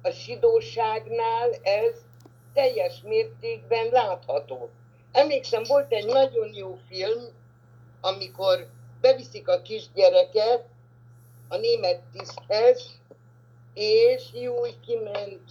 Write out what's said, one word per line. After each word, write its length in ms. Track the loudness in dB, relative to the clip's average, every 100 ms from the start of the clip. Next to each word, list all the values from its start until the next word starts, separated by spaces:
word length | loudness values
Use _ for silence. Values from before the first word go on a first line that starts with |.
a 80 | -6
zsidóságnál 1400 | -6 -14 0 4 4 0 -4 -2 -4 -6 -4 -2 0 -2 -2
ez 340 | -2 0 0 -2 -20 -20 -20 _ -4
teljes 480 | 0 0 0 -4 -6
mértékben 840 | -4 -2 -2 -8 -12 -12 -4 -2 2
látható. 760 | 2 0 -6 -6 -6 -6 -14 -14 _ _ _ _
Emlékszem, 520 | 2 2 0 -2 -6 2
volt 240 | 2 2
egy 140 | -4 0
nagyon 480 | 2 2 0 -4
jó 240 | -10 -14 -16 -16
film, 340 | -8 -4 -4 -8 -20 -20 _ _ -20 -20 _
amikor 680 | -6 -6 -12 -4 0 0 -4 -20 -20 2
beviszik 460 | 2 2 -4 -12 -4
a 140 | -4
kisgyereket 1000 | -4 -12 -10 4 6 6 4 2 2 0 -2 _ _ _ -20 -20 _ -20 -10
a 100 | -4
német 440 | 0 0 0 -4 -6
tiszthez, 840 | -18 -18 -18 -4 4 4 4 -2 -20 _ -20 _ _ _ -20 -20
és 500 | -6 2 6 6 2 -6
jó, 200 | -12 -8 -6 -6 -10 -8
kiment. 560 | -6 -6 -8 -10 -16 -20